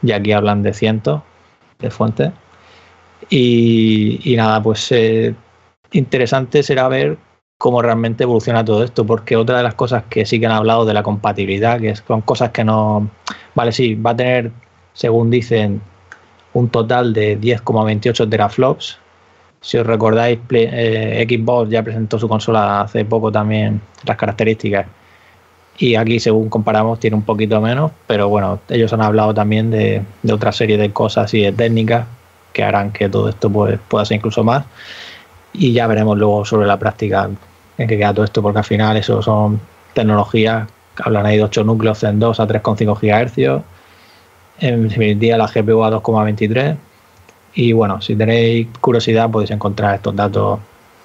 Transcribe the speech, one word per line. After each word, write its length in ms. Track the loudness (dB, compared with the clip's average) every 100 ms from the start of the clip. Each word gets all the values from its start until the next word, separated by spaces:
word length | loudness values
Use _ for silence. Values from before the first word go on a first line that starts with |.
| -2
y 80 |
aquí 180 | 0 0
hablan 320 | 2 2 0
de 100 | 0
cientos, 500 | 0 -2 0 -2 -4 -6 _ _ _ _ _
de 120 | -10
fuentes. 420 | -4 -2 0 -4 -6 _ _ -20 -20 -20 _ _ _ -4
Y, 920 | 0 2 4 4 4 2 2 0 -2 -2
y 120 | 0
nada, 260 | 2 2
pues, 280 | 0 -2 0
eh, 420 | 2 2 2 0 -4 _ _ _ _ _
interesante 680 | -2 0 0 0 0 0 0
será 260 | 2 0 0
ver 300 | 0 -2 -4 _ _ _ _
cómo 220 | 0 2
realmente 440 | 2 0 0 0 0
evoluciona 380 | 0 2 0
todo 220 | 2 0 0
esto, 220 | -2 0
porque 280 | -2 0 0
otra 220 | 2 0
de 60 |
las 100 | 0
cosas 320 | -2 -2 -2 -4
que 160 | -4 -2
sí 120 | 0
que 60 | 0
han 80 |
hablado 320 | 0 2 2 2
de 80 |
la 100 | 0
compatibilidad, 800 | -2 -2 -2 -2 -4 -2 0 0
que 160 | -2 -6
son 240 | -4 -4
cosas 300 | -2 -2 -2
que 140 | -2 0
no, 460 | 2 2 0 -2 -8 -16 -18 -8 -4
vale, 180 | -2
sí, 220 | 0 -2 0
va 160 | -2
a 60 | 0
tener, 360 | 0 0 -2 -8 -20 _ _
según 380 | -6 0 2 2
dicen, 500 | 0 0 0 0 -4 -8 -20 _ -20 _ _ _
un 160 | -2 0
total 460 | 0 0 0 0 0
de 220 | 0 0
diez 260 | 0 -2
coma 200 | 0 0 0
veintiocho 440 | 0 0 0 0
teraflops. 720 | 0 0 2 0 0 -6 -16 _ _ _ _ _ _
Si 160 | -4 -2
os 80 | 0
recordáis, 520 | 0 2 2 2 -2 0
Play-, 220 | 0 0
eh, 560 | 0 -2 -2 -2 -2 -2
Xbox 440 | 0 0 0 0
ya 120 | -2
presentó 360 | -2 -4 -4 -4
su 100 | -2
consola 540 | -2 0 0 2 0
hace 240 | -2 -4 -2
poco 260 | -2 0
también, 480 | -2 0 0 -2 -4 -8 -12 -8
las 140 | -4
características. 680 | -4 0 0 0 -2 -4 -4 -12 _ -20 _ _ _ _ _ -2
Y 160 | 0 2
aquí, 260 | 2 0
según 300 | 2 2 0
comparamos, 500 | -2 0 0 0 0
tiene 160 | 0 0
un 60 |
poquito 360 | 0 0 0 2
menos, 280 | 2 0 -2 -4 -4
pero 220 | 0 2
bueno, 320 | 2 0 -4 -2
ellos 240 | 0 0
han 80 | 2
hablado 320 | 2 2 2
también 380 | 2 0 0 0
de, 320 | 0 0 0 -4 -6
de 100 | -2
otra 200 | 0 0
serie 240 | 0 0 2
de 160 | 0
cosas 400 | 0 -2 0 0
y 80 | 2
de 120 | 0
técnicas 540 | 0 0 2 0 0 -2 -12 -20 _ _
que 120 | -4 -2
harán 280 | 0 -2
que 160 | -2 -2
todo 220 | 0 -2
esto, 200 | -2 -2
pues, 280 | 2 0 -2 -2
pueda 160 | -2 -2
ser 140 | -2
incluso 260 | -2 0 2
más. 220 | 0 -2 -12 -20 -20 -20 -20 -20 -20 -16
Y 200 | -2 0
ya 140 | 2 2
veremos 320 | 2 2 2
luego 260 | 2 0 0
sobre 220 | 0 2
la 120 | 0
práctica 520 | -2 -4 -2 -2 -2 -6 -14 -20 _ -6
en 100 | -2
qué 80 | 0
queda 160 | 0
todo 120 | 2 0
esto, 180 | 0
porque 160 | 0 0
al 60 | 0
final 320 | 0 2 0
eso 260 | 0 -2
son 380 | 0 0 2 0 -6 -18 -8 -2
tecnologías, 720 | 2 2 2 2 2 0 -6 -14 _ -8
hablan 240 | -2 0 2
ahí 120 | 2
de 60 | 2
ocho 200 | 0 0
núcleos 340 | 2 0 0
Zen 200 | 0 2
dos 220 | 0 0
a 60 | 0
tres 160 | 0
coma 140 | -2 0
cinco 180 | 0 0
gigahercios, 680 | 2 2 0 0 0 0 -6 -16 -20 -20 -20 -20 _ _ _ -6
en 280 | -2 0 0
definitiva 480 | 0 0 2 2 2
la 100 | 0
G 160 | 0 2
P 100 | 2
U 100 | 2
a 60 |
dos 120 | 0
coma 220 | 0 0 0
veintitrés. 520 | 0 -2 0 -2 -4 -10 _ _ _ -20 _ _ -2
Y 180 | 2
bueno, 300 | 4 2 -2
si 140 | -4 -2
tenéis 520 | 2 2 2 0 -2 -2
curiosidad 480 | 0 2 2 2 2
podéis 200 | 0 -2
encontrar 440 | -2 -4 -2 -2 -2
estos 200 | -4 -2
datos, 460 | -2 0 -2 -4 -8 -20 _ _